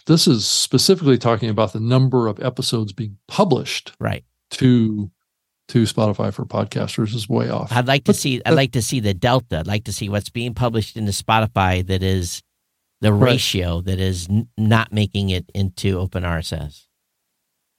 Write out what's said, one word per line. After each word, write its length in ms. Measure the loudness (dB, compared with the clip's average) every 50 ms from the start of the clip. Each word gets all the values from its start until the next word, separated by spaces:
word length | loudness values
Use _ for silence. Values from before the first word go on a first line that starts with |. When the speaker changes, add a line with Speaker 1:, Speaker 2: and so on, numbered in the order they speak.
| 2
Speaker 1:
this 200 | 2 4 4 6
is 200 | 4 4 2 2
specifically 720 | 0 -2 -2 0 0 0 2 4 4 2 4 4 4 4
talking 320 | 4 4 2 0 0 0 -2
about 240 | 0 0 0 0
the 80 | -2 -2
number 460 | 0 2 4 4 4 4 2 2 0
of 120 | 0 -2 -4
episodes 520 | -4 -6 -4 -4 -4 -2 -2 -2 -2 -4
being 240 | -6 -8 -8 -10 -10 -14 _
published 680 | -4 0 2 2 2 2 0 -2 -4 -8 -8 -10 -12 -10 -6
Speaker 2:
Right. 240 | -4 -4 -4 -6 -8 _ _ _ _ _
Speaker 1:
to, 600 | -4 0 2 4 4 4 2 0 -2 -4 -6 -8 -10 _ _ _ _ _ _ _ _ _ _ -2
to 160 | 0 2 2
Spotify 460 | 2 0 0 0 0 0 -2 -4 -4
for 140 | -6 -6 -8
podcasters 720 | -6 -4 -4 -4 -4 -4 -6 -6 -4 -4 -4 -4 -4 -4
is 120 | -6 -4
way 220 | -2 -2 -2 -2 -2
off. 240 | -4 -4 -4 -2
Speaker 2:
I'd 140 | -2 -2 0
like 180 | 2 0 2 2
to 60 | 2
Speaker 1:
But 40 | 2
Speaker 2:
see, 200 | 2 0 -4 -4 -2 0
I'd 60 | 2
Speaker 1:
but 40 | 2
Speaker 2:
like 160 | 4 2 2
to 100 | 0 -2
see 180 | -2 -2 -2 0
the 140 | 0 0 0
delta. 460 | 0 2 2 2 2 0 -2 -4 -4
I'd 60 | -2
like 180 | -2 -4 -4 -4
to 100 | -6 -8
see 160 | -6 -4 -4
what's 180 | -4 -4 -4 -6
being 240 | -8 -8 -8 -6
published 420 | -4 -2 -2 0 0 -2 -4 -4 -4 -4
into 140 | -4 -2
Spotify 720 | -4 -2 0 0 2 2 2 0 0 0 2 2 2 0 0
that 160 | -2 -2 -2
is 400 | 0 0 0 0 -2 -4 -8 -12 -14 _ _ _ _ _ _ _ _ _ _ _
the 140 | 2 2 4
Speaker 1:
Right. 160 | 6 6 4
Speaker 2:
ratio 480 | 4 4 0 0 -2 0 0 0 -2 -2
that 180 | -2 -2 -2 -2
is 300 | -2 -2 -2 -4 -2 -2
n-, 180 | 0 0 0 -2 _ -2
not 340 | 2 2 4 2 2 0
making 380 | -2 -2 -2 0 -2 -2 -2 -2
it 200 | -2 -4 -4 -6 -4
into 440 | -4 -4 -4 -4 -2 -2 -2 0 0
open 240 | -2 -4 -4 -4
R 140 | -4 -2 -4 -4
S 120 | -4 -6
S. 340 | -8 -8 -8 -10 -12 -16 _ _ _ _ _ _ _ _ _ _ _ _ _ _ _ _ _ _ _